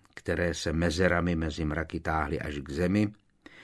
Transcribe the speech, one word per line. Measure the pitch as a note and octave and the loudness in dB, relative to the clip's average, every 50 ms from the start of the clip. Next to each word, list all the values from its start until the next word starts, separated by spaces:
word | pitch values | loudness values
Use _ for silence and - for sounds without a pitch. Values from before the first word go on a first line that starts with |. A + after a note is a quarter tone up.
| _ - _ | _ -20 _
které | - - - E2+ D#2+ F2 E2+ D#2 | -14 -4 -2 0 0 2 0 0
se | - - E2+ D2+ | -2 -2 -2 0
mezerami | D#2+ E2+ F2 D#2+ F2 F#2+ F2 F2 F2 E2+ F2 E2+ | 2 2 2 2 4 4 4 4 4 2 2 0
mezi | D#2+ E2 D#2 D2+ E2 D#2+ | 0 0 -2 -2 -2 -2
mraky | D2+ D2+ D#2+ D#2 D#2 - E2 | -2 0 -2 -4 -4 -6 -6
táhly | - E2+ D#2+ D#2 D2+ D2 D2+ - | -4 -2 0 0 0 0 -2 -4
až | - D2 D2 C#2+ | -4 -6 -8 -8
k | C#2 D2+ | -8 -8
zemi, | C#2 D2+ F2+ F2+ G2 G#2+ G#2+ G#2 G#2 - _ _ _ _ _ - - - | -2 0 0 2 4 4 2 2 0 -8 _ _ _ _ _ -20 -20 -20